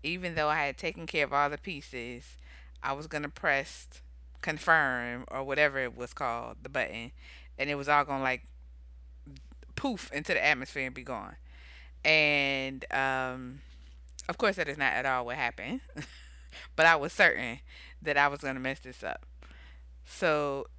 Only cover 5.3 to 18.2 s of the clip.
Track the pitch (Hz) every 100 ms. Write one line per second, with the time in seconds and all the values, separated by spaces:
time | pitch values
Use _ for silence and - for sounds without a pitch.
5.3 | 131 135 139 151 135 127 117 123 - 131
6.3 | 117 120 117 123 135 110 107 117 - -
7.3 | - - - 143 143 139 147 143 135 135
8.3 | 127 - - - - - - - - -
9.3 | 143 - - - - 277 220 - 143 156
10.3 | 107 139 135 131 143 131 131 127 117 98
11.3 | - - - - - - - 156 156 151
12.3 | 147 139 135 135 135 - - 135 131 131
13.3 | 127 127 139 - - - - - - -
14.3 | 175 220 190 147 139 135 87 135 127 120
15.3 | 135 120 - 110 254 - 151 - - -
16.3 | - - - - - 165 160 143 - 180
17.3 | 85 120 127 - - - - 151 143